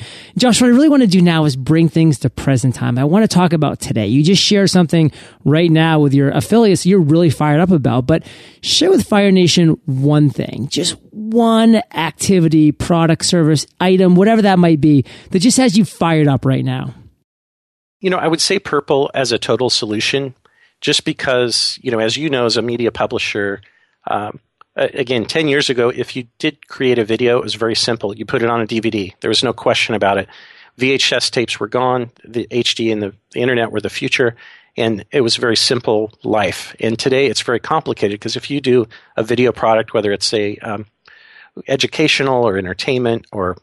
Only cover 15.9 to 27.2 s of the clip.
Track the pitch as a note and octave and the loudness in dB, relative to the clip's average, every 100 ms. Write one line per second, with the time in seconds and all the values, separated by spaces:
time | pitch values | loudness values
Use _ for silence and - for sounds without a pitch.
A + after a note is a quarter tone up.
15.9 | - E3+ D#3+ D3 C3 C3+ C3 C3 B2+ C3 | 0 0 2 2 2 0 -2 -2 -6 -8
16.9 | - - _ _ _ _ _ _ _ _ | -14 -20 _ _ _ _ _ _ _ _
17.9 | _ F#3+ F3+ D#3+ D#3+ - G3 - D3 - | _ -4 -2 -2 -2 0 -2 -2 -4 0
18.9 | C#3+ C#3+ B2+ B2 A2 - A2+ B2 - A2 | 0 0 -2 -2 -4 -2 -2 0 -2 -4
19.9 | G#2+ - C#3 C#3 - _ _ _ _ - | -4 -2 -4 -6 -12 _ _ _ _ -4
20.9 | D3 - - - B2 B2 G#2 - - B2+ | -4 -4 -6 -2 0 0 -2 -4 -6 -6
21.9 | A2+ A2+ A#2 D#3 C3+ A#2+ A#2+ A#2 A#2+ A#2 | -2 -2 -2 -4 -2 0 -2 -2 -2 -2
22.9 | - A2 A2+ - G#2+ G2+ G2+ _ _ _ | -2 -4 -4 -6 -6 -6 -6 _ _ _
23.9 | _ - G#2 G#2+ - _ _ _ - C3+ | _ -6 -6 -6 -14 _ _ _ -6 -6
24.9 | - B2 B2+ G2+ D#3+ D#3 C#3 D3+ B2 A#2+ | -4 -4 -4 -4 -4 -2 -2 -2 -2 -2
25.9 | B2 A2+ C3+ A#2 - D#3 - - - C3 | -2 -8 -8 -14 -8 -8 -8 -18 -4 -2
26.9 | B2 G#2+ A2+ | 0 0 0